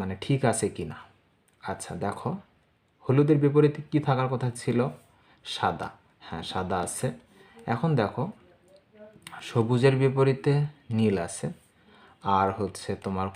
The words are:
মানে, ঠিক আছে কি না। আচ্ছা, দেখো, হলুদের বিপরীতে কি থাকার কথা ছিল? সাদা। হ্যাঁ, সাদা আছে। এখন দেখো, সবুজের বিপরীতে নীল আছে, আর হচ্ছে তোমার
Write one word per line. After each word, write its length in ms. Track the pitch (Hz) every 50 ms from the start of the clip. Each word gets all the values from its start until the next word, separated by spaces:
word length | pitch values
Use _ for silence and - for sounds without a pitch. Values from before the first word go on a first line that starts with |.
মানে, 160 | 95 95 92 -
ঠিক 240 | - - 139 131 131
আছে 240 | 117 101 - 110 92 -
কি 80 | - 82
না। 140 | 76 73 - - - _ _ _ _ _ _ _ _ _ _
আচ্ছা, 320 | - 113 110 - - - 92
দেখো, 360 | 87 98 101 98 - - 131 185 202 - _ _ _ _ _ _ _ _ _ _ _ - -
হলুদের 300 | 127 143 147 151 151 139 147
বিপরীতে 380 | 139 143 151 151 143 - - - -
কি 80 | 151 143 -
থাকার 220 | 143 131 127 131 127
কথা 220 | 131 120 127 120
ছিল? 380 | 117 - - 127 117 120 127 147 - - - _ _ _ _ _ _ _ -
সাদা। 440 | - - - 107 90 82 80 85 - - - _ _ _ _ -
হ্যাঁ, 160 | - 87 82
সাদা 360 | 80 - - 92 90 90 98 90 87
আছে। 260 | - - - 127 - - - - _ _ - - - - - - - 117
এখন 220 | 117 165 160 147 120
দেখো, 320 | 104 95 - 117 156 208 - - - - _ _ _ _ - _ _ _ _ - - - - - - - - -
সবুজের 540 | - - - 120 110 117 127 120 131 135 131
বিপরীতে 560 | 131 135 131 123 135 135 135 127 - - 147 139 147 147 147 - _ _ -
নীল 280 | 110 113 110 104 95 87
আছে, 280 | 85 - - - - - - - _ _ _ _ _ _ - - - - - _
আর 260 | - 98 98 95 98 95 98 107
হচ্ছে 320 | 98 95 - - - - 98 - -
তোমার 240 | 101 95 95 95 95 -